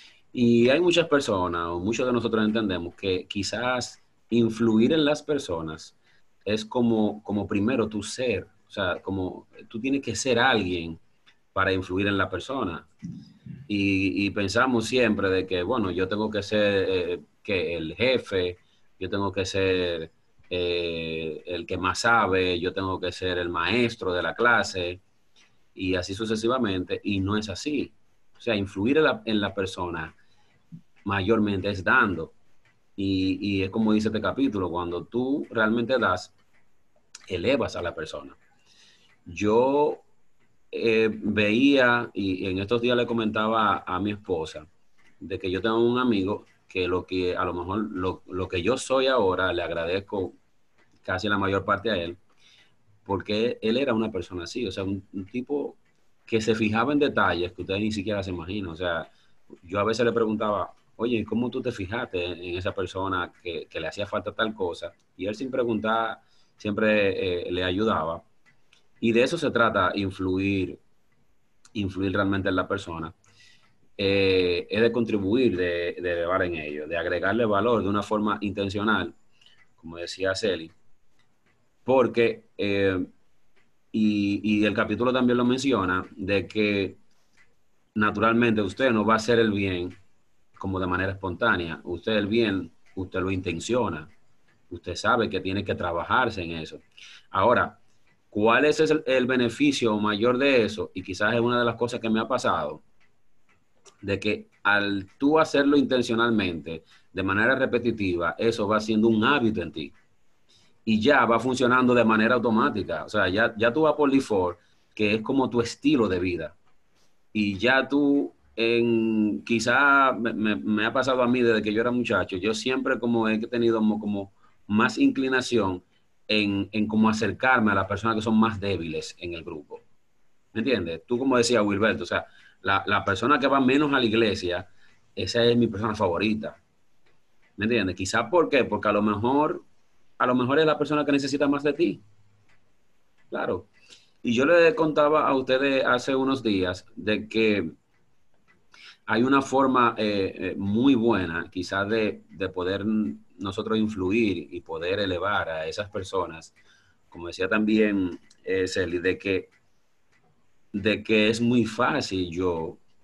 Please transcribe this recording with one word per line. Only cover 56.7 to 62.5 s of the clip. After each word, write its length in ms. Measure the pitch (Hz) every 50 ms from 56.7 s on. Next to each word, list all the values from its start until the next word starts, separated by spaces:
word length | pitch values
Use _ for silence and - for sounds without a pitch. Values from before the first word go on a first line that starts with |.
| 110 113 120 143 151
en 60 | 143
detalles 520 | 147 127 104 110 101 92 87 85 87 87
que 100 | - -
ustedes 200 | 85 92 95 101
ni 100 | 107 107
siquiera 320 | 107 101 90 107 104 101 95
se 80 | 98
imaginan. 400 | 90 85 80 90 101 107 98 85
O 40 | 82
sea, 360 | 82 90 87 85 80 78 - _ _ _ _ - _ _ - - -
yo 180 | - 82 95 101
a 40 | 101
veces 200 | 110 110 117 120
le 80 | 117
preguntaba, 640 | 113 117 113 107 107 107 113 107 104 95 85 - - _ _ _ _
"Oye, 200 | - 110 123 120
¿y 60 | 107 98
cómo 260 | - 110 117 123 120
tú 120 | - 127
te 100 | 113 123
fijaste 540 | - 101 95 87 110 123 120 - - 87 87
en 320 | 90 87 82 90 90